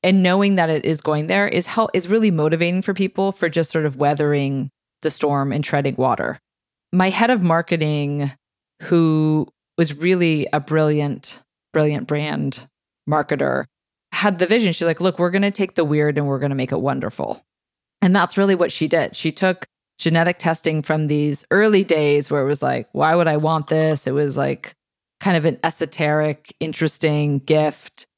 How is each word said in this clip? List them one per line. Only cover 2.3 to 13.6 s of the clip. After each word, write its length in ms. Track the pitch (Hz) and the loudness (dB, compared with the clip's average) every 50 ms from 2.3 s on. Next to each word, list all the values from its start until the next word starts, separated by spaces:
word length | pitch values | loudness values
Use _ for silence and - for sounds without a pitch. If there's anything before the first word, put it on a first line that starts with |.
motivating 500 | 175 156 151 156 160 160 170 175 180 185 | 2 2 2 0 2 0 0 0 0 -2
for 120 | 190 - 190 | -2 -4 -2
people 380 | 190 196 180 _ - 196 196 | -2 -2 -2 _ -2 -2 -2
for 180 | 190 - - 165 | -2 -2 -4 -2
just 200 | 147 170 160 - | 0 -2 -4 -2
sort 160 | - 160 151 | -2 -2 -2
of 120 | 151 135 | -2 -2
weathering 720 | 131 147 143 151 147 151 147 147 143 139 139 139 135 131 139 _ _ _ _ _ _ - | 0 0 0 2 0 0 0 0 0 0 -2 -4 -4 -6 -8 _ _ _ _ _ _ -6
the 80 | 156 | -6
storm 400 | - - - 147 143 139 139 139 | -4 -2 -2 0 0 0 -2 -2
and 120 | 135 147 147 | -2 -4 -4
treading 320 | - - 143 131 135 127 | -2 -2 -2 -2 -2 -2
water. 440 | - 131 127 113 - - 58 - - _ _ _ _ _ _ _ _ _ _ | 0 0 0 0 0 -2 -6 -6 -8 _ _ _ _ _ _ _ _ _ _
My 200 | - 180 185 190 | 0 2 2 2
head 180 | 190 - 226 233 | 2 2 2 2
of 140 | 254 220 180 | 2 2 2
marketing, 880 | 170 165 165 170 - 175 165 156 151 151 147 147 143 143 147 143 139 135 _ _ _ _ _ _ _ _ _ | 2 2 0 0 -2 -2 0 0 0 0 -2 -2 -2 -2 -4 -4 -6 -6 _ _ _ _ _ _ _ _ _
who 680 | - - 175 170 165 160 156 156 156 156 156 156 - - _ _ _ _ _ | -4 0 2 2 4 4 2 2 2 2 2 0 -2 -4 _ _ _ _ _
was 160 | - 170 147 143 | -2 -2 -2 -2
really 540 | 143 160 180 185 180 175 165 156 151 139 - | -4 0 0 2 2 2 2 2 0 -2 -2
a 80 | - 151 | -2 -4
brilliant, 840 | 143 - 156 156 156 151 151 147 147 143 139 - - - - - _ _ _ _ _ _ | -2 0 0 2 2 2 2 0 0 -2 -6 -8 -10 -16 -18 -18 _ _ _ _ _ _
brilliant 360 | - 156 151 151 147 - - | 0 0 0 2 0 -4 -4
brand 600 | - 151 147 151 151 151 147 147 139 135 - - _ _ _ _ _ _ _ _ | -4 -4 -4 -4 -4 -4 -4 -4 -6 -6 -8 -16 _ _ _ _ _ _ _ _
marketer, 580 | 151 151 151 143 - 151 135 139 139 127 135 | -2 0 0 0 -2 -2 -2 0 -2 -2 -2